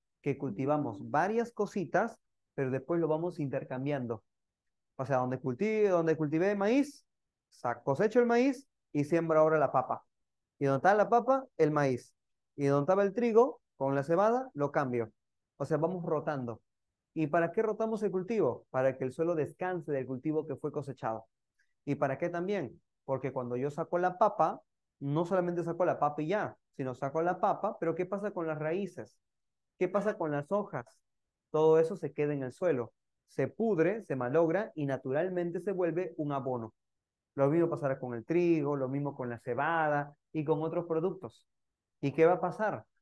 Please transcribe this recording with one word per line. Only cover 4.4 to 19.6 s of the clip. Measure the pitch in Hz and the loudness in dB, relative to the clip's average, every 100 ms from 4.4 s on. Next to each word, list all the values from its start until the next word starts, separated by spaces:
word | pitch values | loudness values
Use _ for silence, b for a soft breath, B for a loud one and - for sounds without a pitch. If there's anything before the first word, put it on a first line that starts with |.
| _ _ _ _ _ - | _ _ _ _ _ -8
O | 131 | -2
sea, | 127 | 0
donde | 127 127 | 0 -2
cultive, | 131 123 214 214 202 | -4 -2 0 2 4
donde | 170 160 160 | 4 2 0
cultivé | 151 160 196 208 | 0 0 0 2
maíz, | 202 269 285 - _ _ _ _ _ | 2 2 2 -4 _ _ _ _ _
sa-, | _ 120 120 | _ -6 -4
cosecho | 143 139 214 247 | -2 0 2 4
el | 240 | 4
maíz | 240 269 254 - _ _ | 4 2 0 -8 _ _
y | 147 | -2
siembro | 143 170 165 156 | 0 2 4 4
ahora | 156 156 | 6 4
la | 131 | 2
papa. | 131 - 113 _ _ _ _ _ - | 2 0 -4 _ _ _ _ _ -2
Y | |
donde | 139 135 | 0 4
está | 180 | 4
la | 208 196 | 4 4
papa, | 233 240 269 269 - | 4 4 0 0 2
el | 156 | 2
maíz. | 147 139 123 - _ _ _ _ - | 4 2 0 -6 _ _ _ _ -2
Y | 139 | 2
donde | 143 | 4
estaba | 143 190 | 4 2
el | 202 | 2
trigo, | 240 240 220 269 - _ - | 2 4 6 6 2 _ -4
con | 135 | -2
la | 139 | 0
cebada, | 143 170 214 254 262 | 2 2 4 2 -2
lo | 143 143 | -4 -2
cambio. | 151 131 120 110 _ _ _ _ - | 0 0 -2 -4 _ _ _ _ -8
O | |
sea, | 143 147 | -2 0
vamos | 165 185 | 0 -2
rotando. | 170 151 160 139 117 110 _ _ _ _ _ | -4 -2 -2 -4 -6 -10 _ _ _ _ _
¿Y | 160 151 | -4 0
para | 170 170 | 2 2
qué | 220 | 0
rotamos | 214 214 220 220 | 0 0 -2 -2
el | 208 | -2
cultivo? | 185 185 220 131 110 - | -2 -2 2 0 0 -4
Para | 131 135 131 | 0 0 0
que | |
el | 135 | -4
suelo | - 165 | -2 -2
descanse | 165 135 - | 0 -2 -4